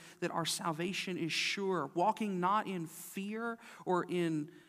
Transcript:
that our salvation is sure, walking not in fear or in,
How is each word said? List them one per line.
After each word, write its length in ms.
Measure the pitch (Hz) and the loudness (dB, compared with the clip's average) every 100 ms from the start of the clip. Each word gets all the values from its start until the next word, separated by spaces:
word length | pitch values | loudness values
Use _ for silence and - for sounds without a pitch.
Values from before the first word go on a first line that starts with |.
| - - | -12 -4
that 120 | 175 | -2
our 140 | 170 156 | 0 -2
salvation 720 | - 185 151 180 180 - 175 | 0 -2 0 -2 -2 -4 -2
is 140 | 160 | 0
sure, 600 | - - 202 190 180 139 | 0 0 0 0 0 0
walking 460 | 170 190 214 214 185 | 2 4 4 0 2
not 280 | 180 214 202 | 4 4 2
in 200 | 185 160 | -2 -4
fear 720 | - - 202 202 220 233 226 - - 165 | -8 -10 -6 -6 -4 -4 -6 -12 -6 2
or 200 | 175 175 | 2 4
in, 400 | 175 170 156 151 - | 2 2 2 -2 -10